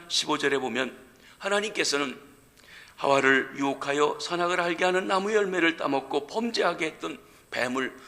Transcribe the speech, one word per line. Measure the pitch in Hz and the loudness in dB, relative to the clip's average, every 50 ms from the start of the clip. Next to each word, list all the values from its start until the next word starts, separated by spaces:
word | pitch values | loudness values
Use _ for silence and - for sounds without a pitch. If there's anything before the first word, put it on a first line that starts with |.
| - | -8
십오 | - - - - 151 151 | -4 -2 -2 0 0 0
절에 | 147 - 139 139 | 0 2 0 0
보면 | 135 131 123 113 127 131 120 - - - - - - - - - - | 0 0 -2 -2 -2 -4 -4 -8 -14 -20 -20 -20 -20 -20 -20 -14 -8
하나님께서는 | - 196 202 208 208 220 - - 156 - 143 139 143 131 117 - - - - - - - _ - - - - - - - - | -4 -2 0 0 -2 -2 -2 -2 0 0 0 0 -2 -4 -6 -12 -18 -20 -20 -20 -20 -20 _ -20 -20 -20 -20 -20 -20 -20 -8
하와를 | - - 139 139 139 131 135 135 131 - - - | -2 0 2 4 6 6 6 6 4 2 0 -4
유혹하여 | 139 139 139 135 - - 143 139 147 147 151 - - | -4 -2 -2 -2 -4 -4 -2 0 2 2 2 0 -2
선악을 | - - 175 170 175 175 180 180 | -6 -4 -2 0 0 0 0 0
알게 | 175 175 175 170 185 | 0 0 0 2 2
하는 | 180 185 185 196 | 2 2 2 0
나무 | 202 196 190 196 208 220 | 0 0 0 2 2 2
열매를 | 208 202 185 185 180 165 165 160 | 2 2 0 2 2 2 2 2
따먹고 | - - 147 139 135 135 - - 143 143 | 2 0 0 0 -2 -2 -2 -4 -4 -4
범죄하게 | - - 220 233 233 226 233 214 175 175 160 165 | -4 -4 -4 -2 -2 0 0 0 0 0 -2 -4
했던 | 156 - - - 165 147 - - - - - - _ | -6 -6 -8 -10 -10 -10 -12 -18 -20 -20 -20 -16 _
뱀을 | - 117 120 123 123 131 131 117 - - - | -4 -2 -2 -2 -2 -2 -4 -4 -6 -10 -18